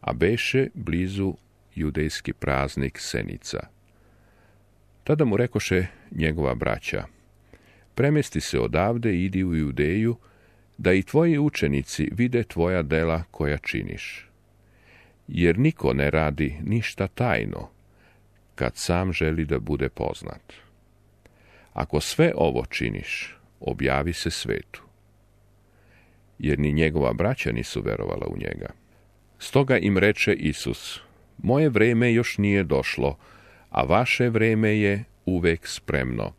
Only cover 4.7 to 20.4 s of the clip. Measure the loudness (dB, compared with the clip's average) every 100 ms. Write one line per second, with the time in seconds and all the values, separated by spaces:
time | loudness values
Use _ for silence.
4.7 | _ _ _ -2 2 2 2 0 0 0
5.7 | 0 0 -6 -14 -2 0 2 0 0 -2
6.7 | -2 -4 -6 -8 _ _ _ _ -20 _
7.7 | -20 _ 0 2 2 0 -4 -2 -2 0
8.7 | 2 0 0 0 0 0 0 0 0 -2
9.7 | 0 0 2 0 -2 -8 _ _ _ _
10.7 | _ 2 2 2 2 2 2 0 0 0
11.7 | 0 -2 -2 -2 0 0 0 -2 0 0
12.7 | 2 0 0 2 0 -4 -4 -2 -2 -4
13.7 | -6 -6 -10 -12 -16 -20 _ _ _ _
14.7 | _ _ -20 -20 _ -8 2 4 4 2
15.7 | 2 0 2 2 2 0 0 -2 -2 -2
16.7 | -2 -2 -4 -6 -2 0 0 -2 -8 -12
17.7 | _ _ _ _ _ _ _ _ -4 -4
18.7 | -4 -2 0 0 0 -2 0 -2 -2 -2
19.7 | -2 -2 -4 -6 -6 -12 -16